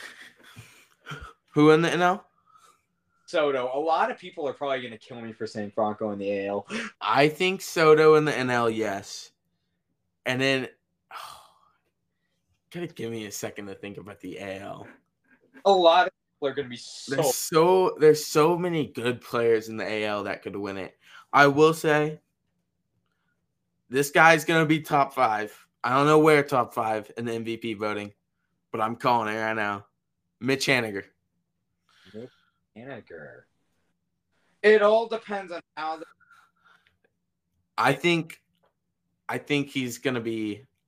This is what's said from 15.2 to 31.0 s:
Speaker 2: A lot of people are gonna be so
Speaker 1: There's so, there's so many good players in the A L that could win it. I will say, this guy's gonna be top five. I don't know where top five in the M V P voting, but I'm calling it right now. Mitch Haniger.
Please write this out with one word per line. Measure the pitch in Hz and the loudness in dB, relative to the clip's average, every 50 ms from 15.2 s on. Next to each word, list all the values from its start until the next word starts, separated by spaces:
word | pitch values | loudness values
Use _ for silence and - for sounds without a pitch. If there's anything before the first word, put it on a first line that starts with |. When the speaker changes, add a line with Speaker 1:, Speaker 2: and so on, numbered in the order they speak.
| _ _ _ _ _ _ _ - - | _ _ _ _ _ _ _ -2 2
Speaker 2:
A | 196 | 4
lot | 196 185 175 165 165 180 180 | 4 6 6 6 6 4 2
of | 180 - _ _ _ _ | 0 -4 _ _ _ _
people | _ 147 135 | _ -6 -6
are | 135 | -6
gonna | 143 139 123 | -6 -8 -8
be | 120 | -12
so | 117 - - - - - 123 135 | -16 -16 -16 -18 -16 -10 -6 -2
Speaker 1:
There's | 147 151 131 123 | 0 0 0 -2
so, | - - - 165 160 165 180 185 190 185 - - - | -2 -4 0 2 4 4 6 4 4 2 0 2 4
there's | 143 156 151 151 - | 6 6 6 4 0
so | - - 156 151 165 175 | 0 2 2 4 4 2
many | 165 180 180 170 160 135 | 0 -2 -2 -2 -2 -4
good | 101 - - 113 123 120 117 | -4 -6 -4 -4 -2 -4 -4
players | - - - 120 117 117 113 110 107 113 | -6 -6 -2 0 2 2 2 2 0 -4
in | 110 | -8
the | 110 95 | -8 -6
A | 95 107 107 104 | -6 -4 -4 -4
L | 107 104 104 98 | -4 -4 -4 -6
that | 101 90 - | -6 -8 -10
could | - 104 95 | -10 -12 -10
win | 101 101 101 95 | -8 -8 -8 -8
it. | 98 90 - - _ _ _ - - - _ | -8 -10 -12 -14 _ _ _ -20 -20 -8 _
I | - 135 143 143 | 4 6 6 6
will | 139 143 156 156 160 | 6 6 6 6 4
say, | 165 - 160 147 151 151 156 156 - _ _ _ _ _ _ _ _ _ _ _ _ _ _ _ _ _ _ _ _ _ _ _ _ _ _ _ _ _ _ _ _ _ - | 2 0 0 2 2 0 -2 -6 -10 _ _ _ _ _ _ _ _ _ _ _ _ _ _ _ _ _ _ _ _ _ _ _ _ _ _ _ _ _ _ _ _ _ -6
this | 120 131 143 143 | -4 -4 -2 2
guy's | - 180 160 165 165 156 151 | 4 6 8 8 6 4 2
gonna | - 170 160 160 | 2 2 2 2
be | 151 160 151 | 2 0 -2
top | 156 - 151 143 139 135 | -2 0 0 0 0 0
five. | - 131 127 113 110 107 107 107 - - _ _ _ _ - | 0 0 0 0 0 -2 -4 -8 -12 -16 _ _ _ _ -4
I | 120 127 | -2 0
don't | 139 143 | 2 4
know | 151 156 156 | 6 6 6
where | 151 160 151 147 | 6 6 6 4
top | 135 - 143 127 117 113 | 4 2 0 0 0 -2
five | - 123 113 110 110 107 101 - - | -4 -4 -4 -2 -4 -4 -6 -8 -10
in | - 117 | -8 -6
the | 120 113 | -6 -6
M | 113 113 | -6 -6
V | 113 113 | -8 -8
P | 113 113 117 110 | -8 -8 -8 -6
voting, | 101 107 107 104 104 104 101 - _ _ _ _ _ _ _ _ _ _ _ | -6 -6 -6 -6 -6 -10 -12 -14 _ _ _ _ _ _ _ _ _ _ _
but | - 110 | -4 -4
I'm | 110 113 117 | -2 -4 -4
calling | 120 - 131 120 117 110 107 107 | -2 0 2 2 2 0 -2 -4
it | 113 | -4
right | 110 110 110 | -4 -4 -2
now. | 110 104 104 101 101 - _ _ _ _ _ _ _ _ _ _ - | -2 -4 -4 -6 -8 -10 _ _ _ _ _ _ _ _ _ _ -6
Mitch | 117 127 135 135 - | -4 -2 -2 -2 0
Haniger. | - 135 123 117 110 98 95 | 0 0 0 0 -4 -6 -10